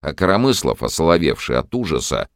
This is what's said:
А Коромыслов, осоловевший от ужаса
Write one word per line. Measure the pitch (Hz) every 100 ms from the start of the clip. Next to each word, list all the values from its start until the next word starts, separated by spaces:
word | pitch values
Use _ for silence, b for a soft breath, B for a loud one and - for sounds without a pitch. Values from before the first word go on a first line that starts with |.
А | 73
Коромыслов, | 71 92 98 131 120 65 -
осоловевший | 58 - 82 85 80 - - 62
от | 65
ужаса | 123 107 71 - 71 -